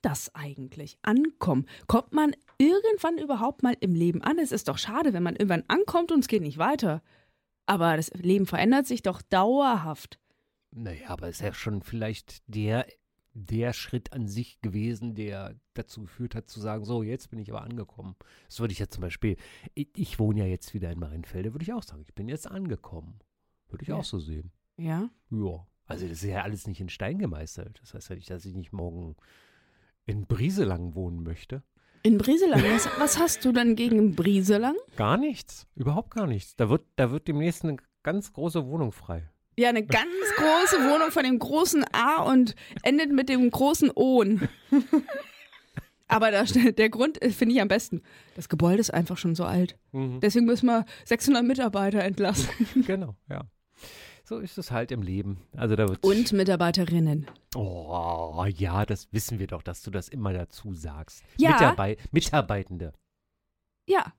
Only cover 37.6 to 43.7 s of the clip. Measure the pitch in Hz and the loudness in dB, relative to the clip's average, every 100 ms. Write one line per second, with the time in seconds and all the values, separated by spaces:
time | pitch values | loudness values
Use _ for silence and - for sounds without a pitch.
37.6 | 165 135 _ _ - 190 - - 170 165 | -4 -6 _ _ -6 -4 -6 -6 -4 -4
38.6 | 127 160 123 - - 85 82 _ _ - | -4 -4 -4 -6 -10 -10 -10 _ _ 0
39.6 | 240 233 214 220 311 359 403 240 311 330 | 2 2 2 0 0 -4 -2 2 4 6
40.6 | 370 359 262 302 320 320 262 247 233 302 | 4 4 4 4 4 2 2 0 0 2
41.6 | 349 302 - - 240 320 - 262 240 - | 4 2 2 2 2 2 4 6 4 0
42.6 | - - - 294 302 277 269 254 247 - | -14 -2 2 2 4 2 2 4 4 4
43.6 | 277 | 2